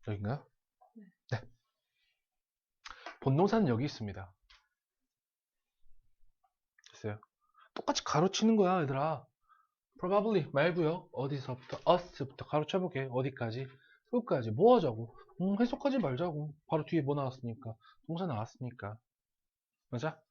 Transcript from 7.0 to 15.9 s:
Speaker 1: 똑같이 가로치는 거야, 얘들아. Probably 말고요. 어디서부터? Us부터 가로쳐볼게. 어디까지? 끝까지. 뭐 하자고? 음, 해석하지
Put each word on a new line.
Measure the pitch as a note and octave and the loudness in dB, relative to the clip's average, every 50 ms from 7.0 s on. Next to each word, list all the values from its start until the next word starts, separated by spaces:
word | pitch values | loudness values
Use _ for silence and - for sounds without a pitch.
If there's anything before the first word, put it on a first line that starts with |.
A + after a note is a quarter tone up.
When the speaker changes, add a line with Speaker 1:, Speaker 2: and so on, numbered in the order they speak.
| - G#2+ G#2 G#2+ - _ _ _ _ _ _ _ - _ _ | -10 -10 -10 -10 -14 _ _ _ _ _ _ _ -20 _ _
Speaker 1:
똑같이 | - - - C#4 - - | -4 -2 0 -2 -2 -2
가로치는 | - - D3 E3+ F#3+ F#3+ - A3 A3 A3+ | 0 2 2 2 2 2 2 4 4 6
거야, | G#3 F#3+ F3+ F#3 F#3 | 6 4 4 4 2
얘들아. | D#3 C3+ C3+ C3+ C#3+ D#3+ D#3 - - _ _ _ _ _ - _ _ _ _ _ _ _ _ - | 2 0 0 0 0 0 -2 -4 -8 _ _ _ _ _ -20 _ _ _ _ _ _ _ _ -6
Probably | - F3+ G3 G#3 G3 A3+ G#3+ F3+ C#3+ - | -2 2 2 2 4 4 2 2 0 2
말고요. | - C3+ D3+ F3 E3 F3+ E3 D3+ E3 F3+ - _ | 0 2 2 2 2 2 2 2 0 -2 -8 _
어디서부터? | - - C3 C#3 D3 C3+ B2+ - B2 - - - - - - - | -6 -6 -4 -4 -4 -6 -6 -8 -10 -10 -10 -12 -12 0 4 4
Us부터 | F3 F3 - - - - C#3+ C3+ - - - | 4 4 4 -8 -8 -8 -8 -8 -8 -14 -8
가로쳐볼게. | - - D3+ D3+ - - F#3+ F#3 C3+ - C3+ C3+ C3 | -2 0 0 0 0 0 -2 -2 0 -2 -4 -4 -2
어디까지? | A#2+ C3 C3 C3+ C3 - A#2+ A2+ A2 B2 C3+ B2+ - _ _ _ - _ _ _ | 0 0 0 0 -2 -4 -6 -4 -4 -6 -8 -10 -14 _ _ _ -20 _ _ _
끝까지. | - B3 A#3 - F#3 C3+ A2+ A2+ | -2 -2 0 0 0 0 0 -2
뭐 | G#2+ A#2+ F#3+ A#3 B3 | 2 6 8 8 8
하자고? | A#3 E3+ C3+ G#2+ G#2+ A#2 - - - - - - - | 8 6 2 -2 -2 -8 -10 -12 -20 -20 -20 -6 -2
음, | F3 G3 G3+ G3 | 0 0 2 2
해석하지 | A#3+ A#3+ - - - C#4 | 2 0 0 -2 0 0